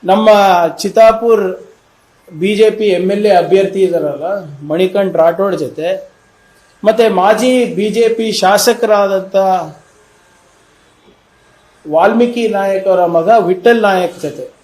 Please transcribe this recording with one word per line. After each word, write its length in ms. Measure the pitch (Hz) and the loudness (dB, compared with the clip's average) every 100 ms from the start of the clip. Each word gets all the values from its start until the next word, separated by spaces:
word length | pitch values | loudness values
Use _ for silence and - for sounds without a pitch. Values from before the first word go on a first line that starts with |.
ನಮ್ಮ 260 | 175 196 220 208 196 175 170 151 | 0 2 4 4 4 2 0 -4
ಚಿತ್ತಾಪುರ್ 880 | 202 208 220 226 233 220 190 185 - _ _ _ _ _ _ 165 | -4 4 4 4 0 0 0 -6 -16 _ _ _ _ _ _ -6
ಬಿ 160 | 185 208 | -4 2
ಜೆ 140 | 214 | 0
ಪಿ 180 | 214 214 | 2 -2
ಎಮ್ 240 | 175 185 | 0 -2
ಎಲ್ 140 | 202 208 | -2 2
ಎ 40 | |
ಅಭ್ಯರ್ಥಿ 540 | 185 170 190 196 196 | 2 2 0 0 0
ಇದ್ದಾರಲ್ಲ, 420 | 185 170 151 139 160 202 160 143 147 | -2 0 -4 -6 -8 -8 -10 -18 -8
ಮಣಿಕಂಠ್ 480 | 156 185 190 190 170 | -4 -2 -2 -4 2
ರಾಠೋಡ್ 400 | 165 170 196 170 | 0 2 -4 -4
ಜೊತೆ, 640 | 139 - 165 190 - _ _ _ _ _ _ _ | -6 -6 -6 -6 -10 _ _ _ _ _ _ _
ಮತ್ತೆ 260 | - 220 226 | -2 2 2
ಮಾಜಿ 560 | 185 190 214 254 254 226 | 2 2 2 2 0 0
ಬಿ 240 | 175 214 | -2 -4
ಜೆ 200 | 220 226 | 0 0
ಪಿ 220 | 226 226 | 0 -4
ಶಾಸಕರಾದಂಥ 1040 | 196 185 202 247 233 226 208 196 190 190 196 190 185 160 151 _ _ _ _ _ _ _ _ _ _ _ _ _ _ _ _ _ _ _ _ 156 | 0 2 2 2 0 0 2 0 -2 -4 -2 0 -2 -4 -16 _ _ _ _ _ _ _ _ _ _ _ _ _ _ _ _ _ _ _ _ -4
ವಾಲ್ಮೀಕಿ 560 | 156 196 233 240 240 226 | 0 2 2 0 0 -4
ನಾಯಕ್ 400 | 202 196 190 196 | -2 -2 -2 0
ಅವರ 180 | 185 175 | 0 2
ಮಗ 240 | 170 165 226 175 | 0 2 2 2
ವಿಠಲ್ 360 | 185 233 233 | 0 2 2
ನಾಯಕ್ 380 | 208 190 175 - | 2 -2 -4 -6
ಜೊತೆ 380 | 151 139 127 _ | -12 -12 -16 _